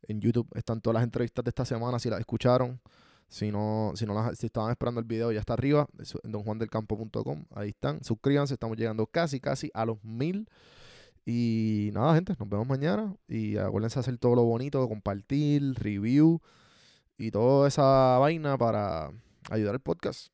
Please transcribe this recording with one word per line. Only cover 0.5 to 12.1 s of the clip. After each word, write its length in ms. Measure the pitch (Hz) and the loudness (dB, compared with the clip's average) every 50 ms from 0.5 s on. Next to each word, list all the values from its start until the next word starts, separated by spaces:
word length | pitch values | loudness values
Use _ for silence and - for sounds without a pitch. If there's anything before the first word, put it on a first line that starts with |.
| - | -8
están 280 | - - - 117 113 | -10 -6 -6 -6 -2
todas 140 | - 117 110 | 0 0 2
las 80 | 110 120 | 2 0
entrevistas 400 | 120 - 123 123 117 _ - 120 | 0 0 -2 -4 -2 _ -6 -6
de 60 | 123 | -4
esta 160 | - - 127 | -4 -4 -4
semana, 320 | - 131 113 117 123 123 | -4 -4 -4 -2 -2 -4
si 120 | 117 - 123 | -2 -2 -2
las 100 | 107 92 | -4 -4
escucharon. 600 | 113 - - 110 - 123 123 127 127 123 127 127 _ _ _ _ _ _ _ _ _ | -4 -4 -6 2 4 4 4 4 4 0 -4 -10 _ _ _ _ _ _ _ _ _
Si 240 | _ - - 107 107 | _ -10 -6 -4 -4
no, 400 | 104 101 107 107 107 110 110 104 73 | -2 -2 -2 -2 0 0 -2 -2 -2
si 100 | - 117 | -4 -4
no 80 | 104 101 | -4 -2
las, 240 | 107 110 117 - | -2 -2 -2 -4
si 80 | - - | -4 -8
estaban 240 | 113 _ 117 107 110 | -6 _ -4 -2 -2
esperando 300 | 123 _ - 120 120 120 | -2 _ -2 -2 -2 -4
el 60 | 117 | -4
video, 240 | 113 113 110 117 117 | -4 -4 -2 -2 -2
ya 80 | 110 107 | -2 -2
está 140 | 104 - 120 | -2 -4 -4
arriba, 340 | 113 117 139 147 147 147 - - - - - - - - | -2 2 2 4 2 2 0 -6 -16 -16 -12 -12 -12 -10
en 80 | 110 | -8
don 120 | 107 104 104 | -8 -6 -6
juan 160 | 107 107 110 | -6 -4 -4
del 100 | 113 107 | -6 -4
campo 260 | - 113 110 - 110 | -4 -6 -4 -4 -6
punto 280 | 104 113 107 - 113 107 | -6 -6 -6 -6 -6 -6
com. 200 | - 143 156 - _ - | -4 -8 -8 -10 _ -12
Ahí 140 | - 104 101 | -8 -8 -8
están. 340 | 101 _ - 131 147 - - | -8 _ -4 -4 -4 -6 -4
Suscríbanse, 500 | - 113 - - 135 139 143 143 131 131 | -6 -6 -2 0 2 2 2 2 0 -4
estamos 240 | - - 113 113 | -6 -6 -8 -4
llegando 300 | 113 117 113 110 110 110 | -4 -4 -4 -2 -2 -4
casi, 320 | - - 170 170 156 139 127 | -2 0 0 0 0 -2 -4
casi 320 | - 139 135 - - 147 - | -4 -4 -4 -4 -6 -8 -4
a 120 | - 113 | -4 -2
los 180 | 113 113 104 101 | -2 -4 -6 -10
mil. 440 | 110 110 117 135 165 190 202 220 _ _ _ _ _ - - - - - - - _ _ _ _ | -12 -6 -4 -4 -2 -2 -6 -8 _ _ _ _ _ -20 -20 -20 -20 -20 -20 -20 _ _ _ _
Y 640 | - 120 120 120 117 113 113 110 110 107 104 104 104 101 | -2 0 0 2 2 2 2 2 0 0 0 0 -2 0
nada, 200 | 98 117 156 | 0 2 4